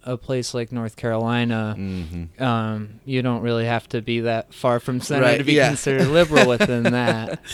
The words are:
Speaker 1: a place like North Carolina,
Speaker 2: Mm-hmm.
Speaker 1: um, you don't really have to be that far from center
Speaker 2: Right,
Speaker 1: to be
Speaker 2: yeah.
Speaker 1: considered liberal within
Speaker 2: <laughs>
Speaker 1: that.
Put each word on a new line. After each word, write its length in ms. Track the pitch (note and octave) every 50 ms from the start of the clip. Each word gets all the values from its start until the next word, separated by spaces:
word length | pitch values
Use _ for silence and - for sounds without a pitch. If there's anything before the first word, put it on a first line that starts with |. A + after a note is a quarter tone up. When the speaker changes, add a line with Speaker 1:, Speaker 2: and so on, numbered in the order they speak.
| -
Speaker 1:
a 140 | B2+ B2+ A#2
place 380 | - - C3 B2+ A#2+ - -
like 160 | B2 A#2 A2+
North 240 | B2 A#2+ A2+ A2 -
Carolina, 800 | - - A#2 A2+ A2 A2+ A2+ A#2+ A#2+ A#2+ A#2+ A2+ A2 A2 G#2+ G#2+ -
Speaker 2:
Mm-hmm. 640 | G2 F#2+ F#2 F2+ E2+ D#2+ F2 F2 E2+ E2 - - C3
Speaker 1:
um, 560 | B2+ A#2 A2+ A2 A2 A2 G#2+ G#2+ G#2 G#2+ - -
you 160 | C3+ C3+ B2+
don't 220 | B2 B2+ A#2+ A#2 A#2
really 220 | A#2+ A#2 A#2 A2+
have 220 | A#2 A#2+ A2+ - -
to 120 | - A#2+
be 200 | G#2+ - A#2 A#2
that 300 | A2+ A#2 A2+ A2+ - _
far 280 | - - - B2+ A#2+ A#2+
from 200 | - - B2+ B2+
center 220 | - - D3 C#3
Speaker 2:
Right, 160 | C3 B2 A#2+ A2+
Speaker 1:
to 60 | C#3
be 100 | C#3+ D3
Speaker 2:
yeah. 140 | D3 C3+ B2
Speaker 1:
considered 400 | D3 - - C#3+ C3+ C3+ C3+ C3+
liberal 400 | D3+ E3+ F3 D#3 D3+ - - B2+
within 360 | B2 A2+ - B2+ B2 A#2 A#2
Speaker 2:
<laughs> 80 | B2
Speaker 1:
that. 480 | A#2+ B2 B2 A#2 A#2 A2+ A2 - - - - -